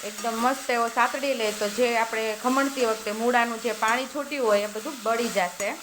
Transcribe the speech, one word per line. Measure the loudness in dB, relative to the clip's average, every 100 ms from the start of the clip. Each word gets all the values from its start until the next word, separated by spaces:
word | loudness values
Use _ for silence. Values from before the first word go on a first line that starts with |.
એકદમ | -10 -6 -4 0
મસ્ત | 2 0 0
એવો | 0 0
સાતડી | 2 2 2 -2
લે, | 0 0
તો | 0 -2
જે | 2 2 2
આપણે | 0 0 -2 -2
ખમણતી | 2 2 2 2 0
વખતે | 0 -2
મૂળાનું | 0 2 4 2 -2
જે | -4
પાણી | 0 0 0 -2
છૂટ્યું | -6 -6 0 2
હોય, | 2
એ | 2
બધું | -6 -8 -4
બળી | -2 0 0
જશે. | 0 -2 -2 -6 -4